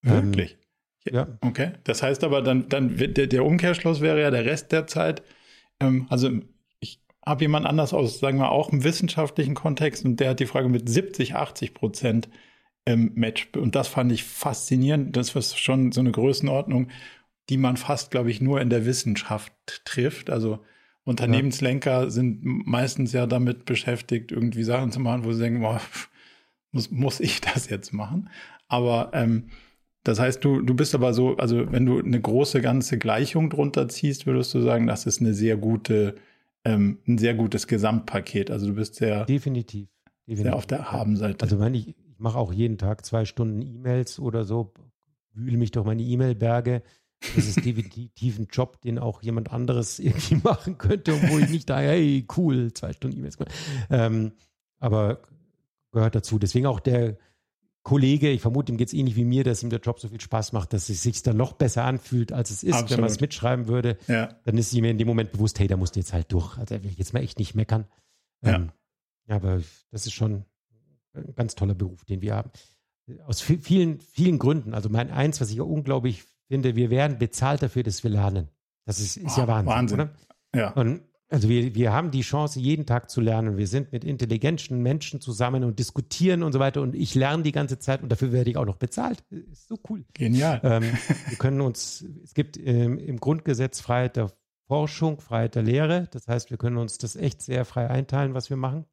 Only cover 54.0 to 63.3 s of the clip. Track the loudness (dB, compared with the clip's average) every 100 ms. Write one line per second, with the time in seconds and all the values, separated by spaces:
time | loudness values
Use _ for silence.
54 | 2 2 -2 -6 _ _ _ _ 0 2
55 | 2 -2 _ -20 _ _ _ _ _ 2
56 | 2 2 0 0 2 2 0 0 2 2
57 | 0 -4 _ _ _ _ _ _ 2 4
58 | 6 4 4 2 0 0 -2 -2 -2 0
59 | 0 2 2 2 2 0 -2 -4 -4 -4
60 | -8 -12 -4 -4 -2 -4 -2 -4 -2 -2
61 | -2 0 2 2 2 2 0 2 0 -2
62 | -2 -2 0 -2 -4 -4 0 0 2 2
63 | 2 0 -4